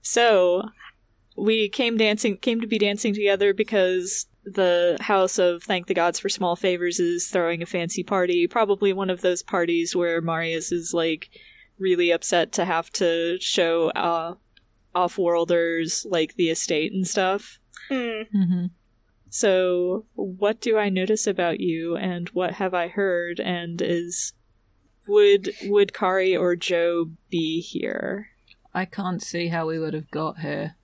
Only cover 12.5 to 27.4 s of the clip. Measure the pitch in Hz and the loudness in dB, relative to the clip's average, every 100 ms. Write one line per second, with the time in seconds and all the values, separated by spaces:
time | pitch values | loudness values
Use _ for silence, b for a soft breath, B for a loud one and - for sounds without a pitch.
12.5 | - 180 165 170 - 180 165 170 185 - | 0 0 0 -2 0 0 2 0 -2 -2
13.5 | - 170 165 165 - 170 170 165 175 _ | 0 2 2 0 0 0 -2 -4 -12 _
14.5 | _ _ _ _ 180 175 - 175 170 165 | _ _ _ _ 0 0 2 2 2 2
15.5 | 175 170 165 165 - 220 175 160 - 170 | 2 2 -2 -2 -4 -2 -2 -2 0 -2
16.5 | 160 - 156 156 190 180 - 185 202 - | 0 -2 -2 -2 -2 -2 0 0 0 -4
17.5 | - _ - - 269 240 220 220 208 185 | -20 _ -20 -8 -6 -4 -6 -2 0 2
18.5 | 180 180 _ _ _ _ _ _ - 220 | 2 -2 _ _ _ _ _ _ -2 2
19.5 | 185 185 180 180 190 214 - 196 185 202 | 4 2 2 0 -2 -6 -8 -8 -2 -2
20.5 | 220 240 220 208 185 185 214 - 185 175 | -2 0 0 2 0 0 0 0 0 0
21.5 | 165 185 160 165 170 185 175 175 - 180 | 0 -2 -2 -4 -4 -4 -4 -6 -2 -4
22.5 | 190 190 180 170 202 196 175 170 175 - | -2 -2 -2 -4 -2 0 0 -2 -6 -4
23.5 | 175 170 170 180 175 175 175 - - _ | -4 -6 -6 -2 -2 -2 -6 -8 -10 _
24.5 | _ _ _ _ _ - 208 202 202 185 | _ _ _ _ _ 0 6 6 6 2
25.5 | - 196 202 202 - 190 190 185 180 175 | -8 0 2 2 2 0 2 2 2 2
26.5 | 175 - 175 170 170 165 165 _ 170 | 0 0 2 2 0 -2 -6 _ -4